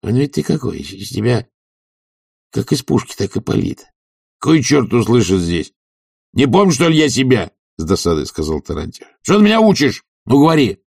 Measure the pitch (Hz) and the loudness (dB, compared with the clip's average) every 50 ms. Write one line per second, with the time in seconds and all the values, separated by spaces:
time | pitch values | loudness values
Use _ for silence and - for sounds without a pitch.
0 | _ 98 110 127 143 143 - 151 147 - 160 156 - - - - - 76 95 95 | _ -2 0 0 -2 0 -2 -6 -2 -2 -4 -4 -4 -6 -8 -8 -12 -14 -14 -16
1 | 98 - - - 107 120 120 - - _ _ _ _ _ _ _ _ _ _ _ | -16 -10 -8 -4 -2 0 -2 -2 -4 _ _ _ _ _ _ _ _ _ _ _
2 | _ _ _ _ _ _ _ _ _ _ - - 110 - - 135 - - 151 127 | _ _ _ _ _ _ _ _ _ _ -8 -8 -4 -4 -4 -6 -4 -2 -2 -2
3 | - - - - 104 95 - - - - - - - - - - - _ _ _ | -2 -4 -10 -8 -8 -6 -6 -8 -6 -4 -2 -2 -2 -4 -8 -10 -16 _ _ _
4 | _ _ _ _ _ _ _ _ - 131 160 156 123 120 143 147 123 - - 120 | _ _ _ _ _ _ _ _ -2 0 0 2 2 2 0 0 0 0 0 -2
5 | 110 98 117 123 110 85 95 95 87 85 87 82 76 - _ _ _ _ _ _ | 0 2 2 2 2 2 0 0 0 -2 -2 -4 -6 -8 _ _ _ _ _ _
6 | _ _ _ _ _ _ _ - 139 139 113 185 202 190 160 123 170 170 160 151 | _ _ _ _ _ _ _ 0 0 2 4 4 4 2 2 2 2 2 2 2
7 | 156 147 120 135 131 127 123 110 87 - _ _ _ _ _ - 82 80 95 87 | 2 2 2 0 2 2 2 0 0 -6 _ _ _ _ _ -10 -4 -2 -2 -2
8 | - 87 85 78 67 - - - 78 78 80 73 - - 76 73 78 82 - - | 0 -2 -2 -2 -2 -6 -6 -8 -6 -4 -4 -6 -6 -8 -8 -8 -8 -10 -12 -16
9 | - - _ _ _ - 190 208 208 208 220 226 220 220 190 123 143 127 101 - | -20 -20 _ _ _ 0 2 4 4 4 4 4 2 2 2 2 0 0 -2 -4
10 | _ _ _ _ _ - 123 135 143 160 165 170 180 - 98 _ _ | _ _ _ _ _ 0 4 4 4 4 4 4 2 0 -2 _ _